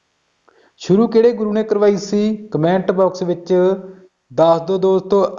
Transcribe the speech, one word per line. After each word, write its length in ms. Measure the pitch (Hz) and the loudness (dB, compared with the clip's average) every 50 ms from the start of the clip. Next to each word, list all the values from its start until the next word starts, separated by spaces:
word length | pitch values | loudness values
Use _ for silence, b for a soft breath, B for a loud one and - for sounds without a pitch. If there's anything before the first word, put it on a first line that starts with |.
| _ _ _ _ _ _ _ _ _ b b b b b b | _ _ _ _ _ _ _ _ _ b b b b b b
ਸ਼ੁਰੂ 300 | _ - - 180 202 233 226 | _ -2 0 2 2 2 2
ਕਿਹੜੇ 240 | 220 220 226 240 | 2 4 4 4
ਗੁਰੂ 200 | 233 208 214 214 | 2 0 -2 -2
ਨੇ 100 | 208 220 | -2 -4
ਕਰਵਾਈ 340 | 214 214 208 202 208 202 208 | -2 -2 0 2 2 2 2
ਸੀ? 400 | 180 - - 208 208 208 214 214 | 0 -2 -4 -2 -2 -2 -2 -4
ਕੁਮੈਂਟ 560 | 214 - - - 151 156 170 185 190 185 208 | -6 -8 -6 -4 -2 0 0 0 0 -2 -2
ਬਾਕਸ 300 | 196 185 190 180 185 - | 0 0 0 0 -2 -4
ਵਿੱਚ 520 | 180 175 175 175 - - 185 180 180 185 190 190 B B B B B B _ _ _ _ 127 | -4 -6 -6 -6 -2 0 0 2 2 2 0 -2 B B B B B B _ _ _ _ 0
ਦੱਸ 260 | 131 160 165 165 165 | 2 2 4 2 2
ਦਿਓ 180 | 165 180 190 185 | 0 -4 -2 0
ਦੋਸਤੋ। 580 | 185 190 190 190 185 190 202 202 185 - - | 0 0 0 0 0 0 0 0 0 0 0